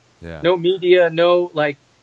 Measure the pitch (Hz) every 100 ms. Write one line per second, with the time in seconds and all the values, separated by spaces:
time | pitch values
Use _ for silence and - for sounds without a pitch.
0 | _ _ 85 82 160 185 170 190 180 180
1 | 170 165 170 175 175 156 151 143 _ _